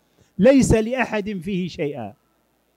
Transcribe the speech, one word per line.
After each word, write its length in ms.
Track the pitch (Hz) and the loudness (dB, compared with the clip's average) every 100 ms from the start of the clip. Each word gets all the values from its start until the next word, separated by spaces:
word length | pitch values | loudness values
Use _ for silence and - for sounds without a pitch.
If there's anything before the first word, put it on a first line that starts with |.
| _ _ _ - | _ _ _ 2
ليس 340 | 233 277 - | 4 6 4
لأحد 680 | 226 220 254 220 214 202 196 | 2 0 -4 -4 -4 -6 -8
فيه 240 | 165 185 180 | -6 -6 -6
شيئا. 460 | - 147 143 104 - _ _ _ _ _ | -6 -6 -6 -12 -16 _ _ _ _ _